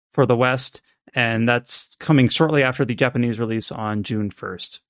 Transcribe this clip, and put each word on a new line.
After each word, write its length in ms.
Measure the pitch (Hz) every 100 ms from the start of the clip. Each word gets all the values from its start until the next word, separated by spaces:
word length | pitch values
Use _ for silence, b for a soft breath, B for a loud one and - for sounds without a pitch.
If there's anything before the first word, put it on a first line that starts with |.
| _
for 140 | - 127
the 100 | 117
West. 460 | 127 131 - - _ _ _
And 340 | - 117 113 117
that's 480 | 120 - - - -
coming 300 | - 147 123
shortly 340 | - 160 151
after 220 | 131 127 123
the 100 | 117
Japanese 440 | 131 127 120 110
release 320 | 117 113 -
on 320 | - 107 104
June 260 | 101 110 101
first 500 | - 98 92 - -